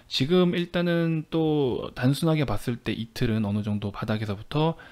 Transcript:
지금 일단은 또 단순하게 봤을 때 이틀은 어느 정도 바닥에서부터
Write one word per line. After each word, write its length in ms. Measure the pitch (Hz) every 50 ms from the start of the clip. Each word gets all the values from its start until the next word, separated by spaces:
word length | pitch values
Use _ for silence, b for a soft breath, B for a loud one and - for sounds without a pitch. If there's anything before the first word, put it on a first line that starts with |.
| B B
지금 460 | - - 135 139 180 185 185 175 175
일단은 720 | 180 175 175 - 180 175 175 170 170 170 165 165 160 156 -
또 640 | - 165 160 156 156 151 143 127 104 - - - -
단순하게 520 | - 120 127 143 147 170 165 160 156 143
봤을 300 | - 104 104 - - 120
때 160 | 117 - - 107
이틀은 520 | - 113 - - - 131 117 110 113 110
어느 180 | 101 101 107 104
정도 300 | 107 104 104 104 101 98
바닥에서부터 840 | - - 110 107 107 110 107 101 98 - - - 147 156 165 165 B B B